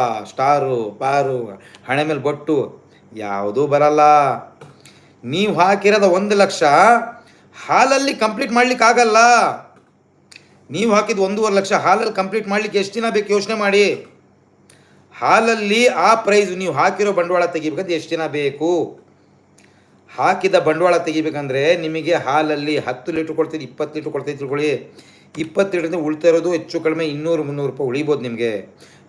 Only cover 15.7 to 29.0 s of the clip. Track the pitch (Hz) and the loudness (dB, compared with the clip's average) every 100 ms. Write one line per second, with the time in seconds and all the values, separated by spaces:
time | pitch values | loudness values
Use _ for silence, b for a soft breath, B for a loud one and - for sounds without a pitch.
15.7 | 220 240 165 190 226 214 208 196 180 185 | 2 2 4 4 2 2 2 2 -2 -4
16.7 | 139 180 - 202 175 170 180 175 165 151 | 0 0 0 -2 0 0 0 0 -2 -6
17.7 | 147 185 160 - 160 156 147 139 139 160 | -6 -4 -6 -4 -6 -4 -4 -4 -4 -2
18.7 | 175 120 - _ _ _ _ _ _ b | -2 -4 -10 _ _ _ _ _ _ b
19.7 | b b b _ - 151 190 190 180 151 | b b b _ -2 0 0 0 2 2
20.7 | 156 180 170 160 156 156 147 139 131 151 | 0 2 0 -2 -4 -4 -6 -4 0 0
21.7 | 175 160 160 175 160 131 147 156 147 147 | 0 -2 -6 -2 -2 0 -2 0 -2 -2
22.7 | 147 123 123 - 160 160 156 151 156 131 | -4 -4 -8 -8 -6 -4 -4 -4 -6 -12
23.7 | - 147 151 151 139 147 139 139 143 151 | -10 -8 -8 -8 -8 -8 -10 -6 -4 -2
24.7 | 123 - B B B B 156 160 196 196 | -4 -8 B B B B -12 -4 -2 -2
25.7 | 180 160 170 151 151 170 165 170 165 - | -2 -4 -4 -4 0 2 4 2 -2 -4
26.7 | 165 156 160 160 143 160 165 143 143 139 | -4 -2 -2 -4 -4 -4 -4 -4 -6 -6
27.7 | 131 135 135 151 147 127 117 117 101 - | -4 -4 -2 -2 -4 -4 -4 -4 -4 -10
28.7 | b b b | b b b